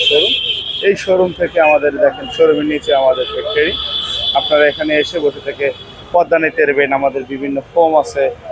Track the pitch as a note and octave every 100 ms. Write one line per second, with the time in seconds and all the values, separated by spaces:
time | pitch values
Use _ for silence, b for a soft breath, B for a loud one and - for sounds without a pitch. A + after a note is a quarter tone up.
0 | - D3 F#3+ - - - - - F#3+ G3+
1 | - F#3 F#3 E3+ E3+ E3+ D#3 D3 D3 C#3
2 | C#3 - - - D#3+ D3 D3+ D3 D3+ C#3
3 | C3 B2+ B2+ B2+ C#3 D3 D#3+ - - -
4 | - - - C#3 - D3+ D3 C#3 D#3 D3+
5 | C#3+ F3 D3 C#3 C#3 C#3 C#3 - - -
6 | - F3 E3 E3 D#3 D#3+ D3 C#3 C#3 C#3
7 | C#3 C3+ B2+ C3+ C#3 C#3 - E3+ D#3+ D#3
8 | C#3 C#3+ C3+ - -